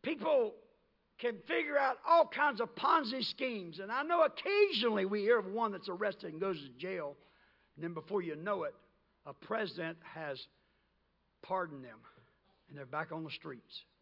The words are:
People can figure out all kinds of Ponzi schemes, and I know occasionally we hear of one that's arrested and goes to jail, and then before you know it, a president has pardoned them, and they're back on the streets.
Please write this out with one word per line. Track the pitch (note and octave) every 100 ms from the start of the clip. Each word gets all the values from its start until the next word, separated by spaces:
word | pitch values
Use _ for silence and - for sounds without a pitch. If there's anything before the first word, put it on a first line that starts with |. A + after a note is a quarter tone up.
People | B3 D#4 G#3+ D4 A3 - - _ _ _ _ _
can | A#3+ G#3+ -
figure | E4+ D4+ C#4+
out | C4+ C4+ -
all | E4+ D#4
kinds | - D4+ G#3+
of | A#3 -
Ponzi | C4+ D#4+ B3 C4
schemes, | A3 - C4 A3+ F3 D#3+
and | G3
I | A#3+
know | D4 F4
occasionally | D#4 - - G4+ G4+ C4+ A#3 G#3 F#3+
we | G#3
hear | G3+ A#3+
of | F#3+
one | G#3+ A3+
that's | F#3+ F#3+
arrested | F3+ G#3 F3+ -
and | D#3
goes | F#3+ E3+
to | C#3 B2
jail, | F3 F#3 D3 C#3+ _ _ _ _ _ -
and |
then | E3
before | E3+ D#3 G3+
you | F3 D3+
know | F3+ G3+
it, | D#3 - _ _ _ _ -
a |
president | - - A3 G3+ C#3 E3 E3 -
has | D#3+ D#3 C3+ - _ _ _ _ _ _ _ _ _
pardoned | - F#3+ F3 C#3+ B2+
them, | A2 A#2 - _ _ _ _ _
and | C#3+
they're | C3+
back | D3+ E3
on | D#3+
the | D#3+
streets. | - D#3 B2+ _ - - _